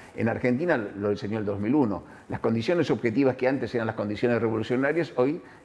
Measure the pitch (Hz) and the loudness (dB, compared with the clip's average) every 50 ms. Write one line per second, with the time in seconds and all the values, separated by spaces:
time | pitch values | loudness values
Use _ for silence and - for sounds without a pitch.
0 | - - - - 110 113 110 104 - 127 123 123 165 180 160 127 107 101 - 98 | -20 -14 -6 -2 -2 0 0 0 0 0 0 2 2 0 0 0 0 -4 -6 -2
1 | 101 104 104 98 - 101 107 110 101 98 104 101 101 107 131 151 135 107 98 85 | 0 0 0 0 -2 -4 -4 -4 -2 -2 -2 -2 0 2 2 4 2 2 0 -4
2 | - - - - - - - - - 117 113 117 110 - 175 175 147 - 139 110 | -8 -12 -20 -20 -14 -10 -8 -2 0 0 0 0 0 0 2 2 2 2 0 0
3 | - 120 107 120 139 131 123 - 123 127 135 147 - - - 123 113 110 110 - | 0 0 2 2 2 2 2 2 0 0 0 0 -2 -2 -2 -2 -2 -2 -2 -4
4 | 104 104 104 101 - 123 120 113 110 113 113 110 110 - 123 123 135 139 151 165 | -4 -4 -4 0 2 2 2 2 2 0 0 0 -2 0 0 0 2 2 2 0
5 | 165 - - - 127 139 156 180 - - - - - | -2 -2 0 0 0 2 0 -4 -8 -14 -20 -20 -14